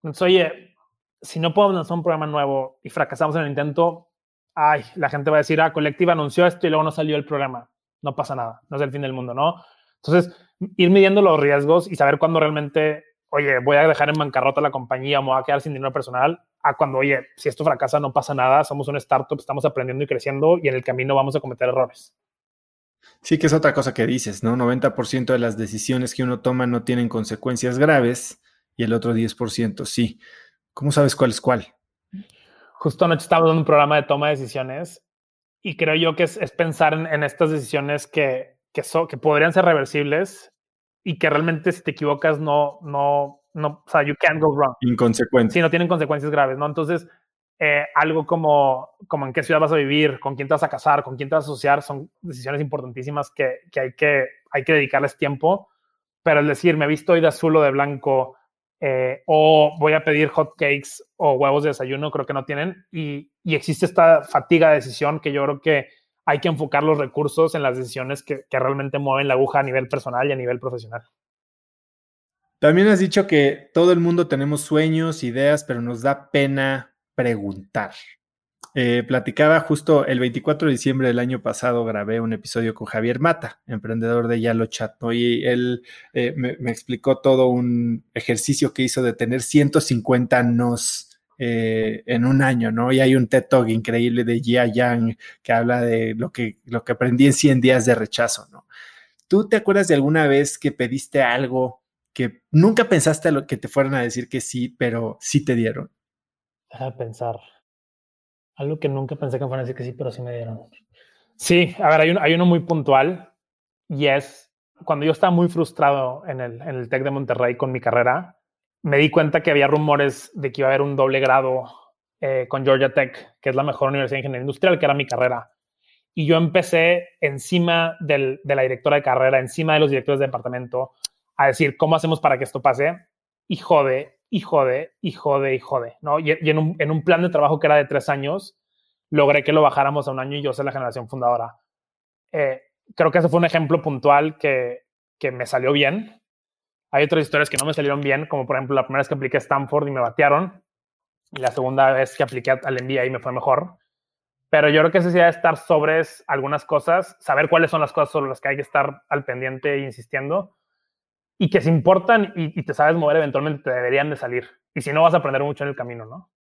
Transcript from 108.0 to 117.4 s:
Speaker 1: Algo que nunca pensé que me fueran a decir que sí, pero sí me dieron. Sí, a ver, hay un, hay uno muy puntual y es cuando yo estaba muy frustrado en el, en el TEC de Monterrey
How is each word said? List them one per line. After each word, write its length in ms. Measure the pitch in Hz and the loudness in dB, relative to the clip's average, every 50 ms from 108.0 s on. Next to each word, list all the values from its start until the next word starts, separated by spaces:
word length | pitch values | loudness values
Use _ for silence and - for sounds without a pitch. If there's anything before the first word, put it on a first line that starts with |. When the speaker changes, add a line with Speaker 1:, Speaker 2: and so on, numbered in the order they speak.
| _ _ _ _ _ _ _ _ _ _ _ - | _ _ _ _ _ _ _ _ _ _ _ -10
Speaker 1:
Algo 220 | 139 143 156 156 | -6 -6 -6 -4
que 80 | - 147 | -4 -4
nunca 280 | 135 135 135 123 151 | -4 -4 -6 -8 -8
pensé 200 | 143 151 135 123 | -8 -6 -6 -4
que 80 | 127 139 | -6 -6
me 40 | 127 | -6
fueran 180 | 131 135 127 | -6 -6 -8
a 20 | 123 | -8
decir 80 | 131 | -10
que 80 | 131 123 | -10 -12
sí, 80 | 123 | -12
pero 180 | 123 - 139 127 | -10 -10 -10 -10
sí 120 | - - | -10 -10
me 120 | 123 123 120 | -12 -12 -10
dieron. 280 | 117 117 113 113 104 - _ _ _ _ _ _ _ _ _ _ _ _ _ _ | -10 -10 -12 -12 -14 -16 _ _ _ _ _ _ _ _ _ _ _ _ _ _
Sí, 400 | _ - - 175 175 175 175 175 - | _ 0 2 4 4 2 2 -2 0
a 120 | 202 151 | 2 4
ver, 100 | 156 156 | 6 6
hay 100 | 156 165 | 4 4
un, 60 | 175 185 | 2 2
hay 140 | 156 151 | 2 2
uno 140 | 165 170 180 | 2 4 4
muy 140 | 180 170 165 | 4 4 2
puntual 720 | 170 170 170 156 135 - 135 135 135 165 185 180 180 _ _ _ _ _ _ _ _ _ _ _ _ | 2 -2 -4 -2 2 4 4 4 4 2 -2 -6 -14 _ _ _ _ _ _ _ _ _ _ _ _
y 200 | _ 151 135 147 | _ -6 0 0
es 440 | 139 135 143 139 - - - _ _ _ _ _ _ _ _ - | 2 2 0 -2 -6 -20 -20 _ _ _ _ _ _ _ _ -6
cuando 180 | - 156 143 147 | -4 -4 0 0
yo 80 | 160 | -2
estaba 180 | 151 - - 185 | 0 2 2 2
muy 200 | 175 170 175 170 | 4 4 2 2
frustrado 720 | 175 170 160 - - - 151 143 139 139 131 127 131 151 - | 0 -2 -4 -4 -2 0 2 2 2 2 -2 -4 -6 -10 -10
en 140 | 175 131 131 | -10 -10 -8
el, 220 | 127 120 117 117 | -8 -10 -10 -12
en 140 | 143 165 135 | -12 -10 -8
el 120 | 127 120 117 | -8 -6 -4
TEC 140 | 135 131 | -4 -4
de 80 | 135 139 | -2 -4
Monterrey 480 | 139 139 135 120 120 117 | -4 -4 -4 -4 -2 0